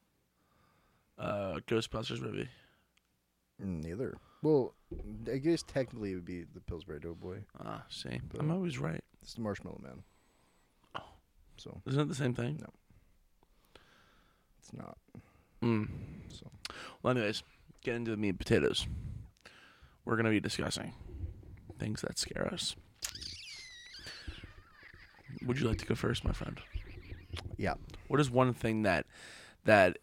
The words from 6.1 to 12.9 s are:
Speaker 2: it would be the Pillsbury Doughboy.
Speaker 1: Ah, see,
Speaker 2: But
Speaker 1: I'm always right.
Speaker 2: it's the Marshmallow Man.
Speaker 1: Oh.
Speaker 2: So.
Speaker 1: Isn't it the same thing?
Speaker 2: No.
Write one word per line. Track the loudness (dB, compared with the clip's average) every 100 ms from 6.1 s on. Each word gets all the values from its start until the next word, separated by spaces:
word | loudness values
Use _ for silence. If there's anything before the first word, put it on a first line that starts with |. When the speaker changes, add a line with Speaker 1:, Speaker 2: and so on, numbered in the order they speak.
Speaker 2:
it | -4
would | -4
be | -8
the | -8 -12
Pillsbury | -8 -8 -8 -8
Doughboy. | -8 -8 -8 -10 -12 -12
Speaker 1:
Ah, | -10 -10 -10
see, | -10 -6 -6 -6
Speaker 2:
But | -2
Speaker 1:
I'm | 0
always | 0 0 -2
right. | -4 -4 -8 _
Speaker 2:
it's | -14 -6
the |
Marshmallow | -4 -4 -6 -12
Man. | -12 -14 -18 _ _ _ _ _ _ _ _
Speaker 1:
Oh. | -14 -14 -18 _ _ -20 -18
Speaker 2:
So. | -14 -10 0
Speaker 1:
Isn't | 2
it | 2
the | 2
same | 0
thing? | 0 -2 -4
Speaker 2:
No. | -8 -16 _